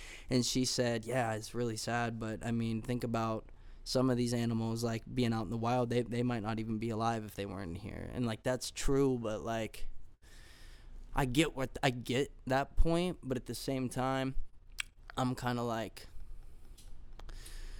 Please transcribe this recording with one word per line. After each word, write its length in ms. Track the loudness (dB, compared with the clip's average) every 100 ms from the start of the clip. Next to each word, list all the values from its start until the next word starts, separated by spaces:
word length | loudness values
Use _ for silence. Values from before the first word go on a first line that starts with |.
| -14 -14 2
And 160 | 2 4
she 200 | 2 2
said, 400 | 2 2 2 0
"Yeah, 280 | 0 2
it's 220 | -2 -4 -2
really 220 | -2 -2
sad. 420 | -2 0 0 -2
But, 260 | -4 -4 -2
I 60 |
mean, 300 | 0 0 -2
think 220 | -2 -2
about 420 | 0 0 0 -2 -6 -16 -16 -14
some 280 | 0 4 4
of 60 | 4
these 160 | 2
animals, 500 | 2 2 2 0 0
like, 180 | 0 -2 -2
being 220 | 2 2
out 120 | 2 -2
in 40 |
the 80 | -2
wild. 320 | 2 2 4
They, 140 | 2
they 180 | 2 0
might 220 | 0 0
not 160 | 0 -2
even 180 | -2 -2
be 140 | 0
alive 320 | 0 2 0 -4
if 100 | -6
they 120 | -6
weren't 240 | -4 -6
in 100 | -8
here." 300 | -8 -8 -6
And, 140 | -2 -2
like, 160 | 0
that's 260 | 0 -2 -4
true, 480 | 2 4 6 6 4
but, 240 | -2 -4
like, 440 | -2 -2 -2 -2 -2 -2 -6 -10 -20 -18 -18 -18 -18 -16 -14 -14 -4 0
I 100 | 2
get 300 | 4 2 0
what, 240 | -4 0
I 80 | 0
get 420 | 0 0 0 0 -4 0
that 300 | 0 2 8
point. 400 | 8 8 2 -2
But 140 | -4 -4
at 100 | -4
the 80 | -6
same 340 | -2 -2 -2
time, 460 | 0 0 0 2 2 0 -4 -16 -10 -10 -10 -10 0
I'm 160 | 0
kinda 300 | 2 0 0
like, 440 | 0 -2 -4 -8 -10 -8 -6 -8 -10 -14 -14 -14 -10 -10 -10 -12 -10 -10 -10 -10 -8